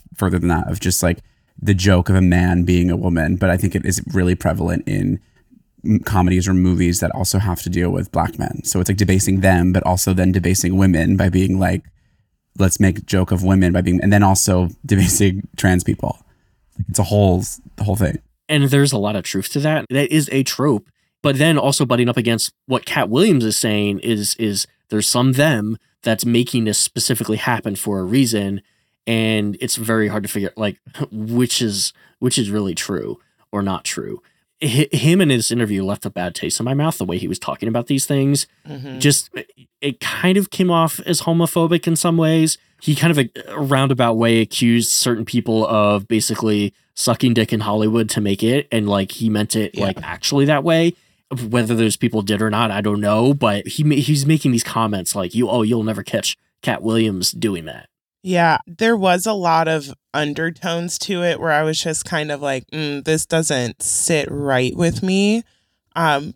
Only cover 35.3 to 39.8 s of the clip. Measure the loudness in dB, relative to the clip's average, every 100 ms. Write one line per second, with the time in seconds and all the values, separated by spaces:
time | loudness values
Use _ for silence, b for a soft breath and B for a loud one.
35.3 | 2 0 0 0 0 -2 -4 -8 -8 -8
36.3 | -6 -6 -6 -4 -2 -2 -2 -4 -4 -4
37.3 | -6 -8 -6 -4 -4 -2 -2 0 0 2
38.3 | 0 -4 _ -16 -14 -12 0 2 2 -2
39.3 | -14 -16 _ _ _